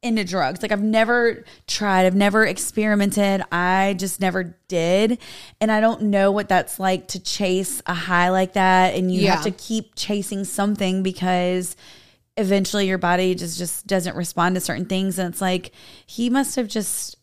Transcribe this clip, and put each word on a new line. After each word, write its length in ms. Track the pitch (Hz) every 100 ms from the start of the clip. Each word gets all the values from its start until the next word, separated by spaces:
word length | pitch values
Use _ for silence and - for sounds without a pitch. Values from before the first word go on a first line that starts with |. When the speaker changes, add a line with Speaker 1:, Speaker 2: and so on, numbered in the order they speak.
Speaker 1:
into 220 | 240 226
drugs. 380 | 185 185 135 180
Like, 100 | 220
I've 100 | 208
never 640 | 214 220 220 240 233 226 - - -
tried. 380 | - 208 185 185
I've 100 | 190
never 300 | 202 208 214
experimented. 960 | 190 - - 214 208 202 202 202 196 -
I 440 | 170 180 185 196 190
just 220 | 190 -
never 340 | 190 185 175 - _
did. 480 | 175 165 185 220 240 - - - _
And 100 | 220
I 120 | 214
don't 220 | 220 233
know 280 | 208 202 196
what 160 | 202 202
that's 320 | 185 - -
like 300 | 190 185 -
to 100 | 185
chase 640 | - - 202 185 185 - -
a 80 |
high 360 | 175 170 175 180
like 240 | 185 185
that. 420 | 202 185 185 185 -
And 180 | 185
you 140 | 185 202
have 120 | 170
Speaker 2:
Yeah. 40 |
Speaker 1:
to 80 | 156
keep 440 | 185 - 220 214 -
chasing 500 | - 208 196 196 196
something 580 | - 202 208 190 190
because 720 | 190 185 185 180 180 185 185 - - - _ _ _ -
eventually 500 | 196 196 190 208 196
your 100 | 190
body 380 | 180 180 185 180
just, 220 | 175 165
just 300 | 175 - -
doesn't 280 | 196 175 -
respond 400 | 170 - 175 185
to 60 |
certain 240 | 175 131 175
things. 340 | 185 190 180
And 140 | 180
it's 80 | 170
like, 320 | 190 180 - _ - - _
he 240 | - 233
must 260 | 262 269 -
have 140 | 220
just 480 | 220 202 - - -